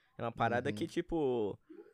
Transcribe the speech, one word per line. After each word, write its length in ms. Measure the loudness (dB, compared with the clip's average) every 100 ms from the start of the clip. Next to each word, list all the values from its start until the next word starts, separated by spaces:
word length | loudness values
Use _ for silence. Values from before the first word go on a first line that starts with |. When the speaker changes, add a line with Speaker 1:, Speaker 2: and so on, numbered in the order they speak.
| _ -8
Speaker 1:
É 40 |
uma 100 | -4
parada 380 | 0 2 2 0
Speaker 2:
Uhum. 60 | -2
Speaker 1:
que, 100 | -4
tipo, 720 | -4 -2 0 2 2 2 -2 -12 -20 -18